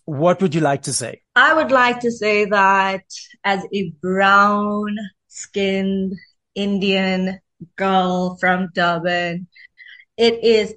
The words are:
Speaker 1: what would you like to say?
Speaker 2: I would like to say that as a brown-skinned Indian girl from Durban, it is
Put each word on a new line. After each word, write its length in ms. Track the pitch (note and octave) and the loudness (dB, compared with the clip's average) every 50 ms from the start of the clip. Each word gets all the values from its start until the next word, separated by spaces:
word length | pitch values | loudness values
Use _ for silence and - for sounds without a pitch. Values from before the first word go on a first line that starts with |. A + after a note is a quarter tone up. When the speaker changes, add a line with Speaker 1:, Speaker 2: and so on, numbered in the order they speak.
| _ | _
Speaker 1:
what 380 | - D3+ C3+ D#3+ F3 F3 F3 | -8 -4 0 2 2 2 2
would 120 | F#3+ F3 C#3 | 0 0 0
you 60 | E3 | 0
like 220 | D#3 C#3+ C#3+ C#3+ | 0 0 0 -2
to 100 | - D3 | -4 -6
say? 300 | A#2 - A#2+ A2+ - - _ _ _ | -6 -6 -6 -8 -12 -14 _ _ _
Speaker 2:
I 200 | A#3+ C4 D4+ D#4+ | 4 4 4 4
would 160 | D#4+ D4+ A#3 | 2 2 2
like 300 | C4+ B3+ B3 B3 A#3+ A#3+ | 2 2 4 2 0 -2
to 100 | A#3+ A#3 | -4 -6
say 340 | A#3 A#3 G#3 G#3+ G#3 G#3 G#3+ | -4 -2 -2 0 0 0 0
that 580 | F#3+ G#3 G3+ F#3+ F#3+ G3 G3 F#3+ F#3+ F#3+ F#3+ - _ - - - - - _ - | 0 2 2 4 4 4 2 0 0 -4 -6 -10 _ -20 -20 -20 -20 -20 _ -4
as 200 | G3 G3 F#3+ F#3 - | -2 -2 -2 -4 -6
a 180 | G3 G3+ F#3+ E3 - _ | -6 -6 -6 -6 -8 _
brown-skinned 2000 | - F#3 F#3 F#3+ G3 G3 G3+ G3+ G3+ G#3 G#3 G#3 G#3 G#3 G#3 G#3 G#3 G#3 G#3 G#3+ G#3+ F#3+ - _ _ _ - - - - - G3+ G3 G3 G3 G3 G3 G3 G3 G3 F#3+ F#3+ G3 F3 - _ _ _ _ _ _ | -6 -4 0 2 4 6 6 6 6 4 2 0 -2 -2 -2 -4 -4 -6 -6 -8 -8 -12 -16 _ _ _ -20 -20 -20 -8 -4 -2 -2 0 0 -2 -2 -2 -2 -2 -2 -4 -6 -10 -14 _ _ _ _ _ _
Indian 840 | G3 G3+ G3+ G3+ G3 F#3+ G3 F#3+ F#3+ F#3+ F#3 F#3 F#3 F#3 F#3 F#3 - _ _ _ _ E3 - _ | -6 -4 -2 -2 0 0 0 0 0 0 0 0 -2 -2 -4 -6 -10 _ _ _ _ -20 -20 _
girl 600 | - G3 F#3+ F#3+ F#3 F#3 F#3 F3+ F3+ F#3 F3+ F3+ - | -4 -2 2 2 2 2 0 0 -2 -2 -4 -4 -2
from 280 | F#3 F#3 F#3 F#3 F#3+ E3+ - | 0 0 0 0 -4 -4 -2
Durban, 720 | F#3 F3 F3 F3 E3 E3 F3+ F3 F3 F3 E3+ E3+ F3+ F#3 - _ - - _ _ _ - - - - _ _ _ | -2 0 0 0 -2 -2 -2 -2 -2 -2 -4 -6 -8 -10 -14 _ -20 -20 _ _ _ -20 -20 -20 -20 _ _ _
it 260 | - A#3 A#3 A3+ A#3 - | 0 2 2 2 2 2
is 300 | A#3 A3+ G#3+ G#3 - - | 4 4 4 2 -2 -8